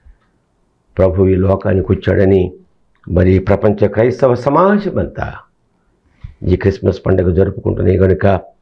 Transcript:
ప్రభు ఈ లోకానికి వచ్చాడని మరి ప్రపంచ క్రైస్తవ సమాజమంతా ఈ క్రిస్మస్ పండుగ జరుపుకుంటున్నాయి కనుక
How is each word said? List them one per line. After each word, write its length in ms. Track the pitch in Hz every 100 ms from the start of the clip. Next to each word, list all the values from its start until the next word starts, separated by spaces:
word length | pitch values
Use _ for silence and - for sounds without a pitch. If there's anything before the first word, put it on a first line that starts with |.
| _ _ _ _ _ _ _ _ _ -
ప్రభు 300 | 95 92 95
ఈ 80 | 92
లోకానికి 560 | 95 95 104 95 87
వచ్చాడని 600 | 95 - 95 95 98 90 - _ _ _ _ -
మరి 300 | 82 92 95
ప్రపంచ 480 | - 98 107 101 101
క్రైస్తవ 480 | 107 123 123 131 120
సమాజమంతా 1000 | 143 151 190 202 190 113 87 - - - - _ _ _ _ _ _ _ - -
ఈ 140 | - 92
క్రిస్మస్ 380 | 104 - 98 92 -
పండుగ 240 | 95 90 85
జరుపుకుంటున్నాయి 580 | 95 - 101 92 95 92
కనుక 240 | 95 92 101 92 - _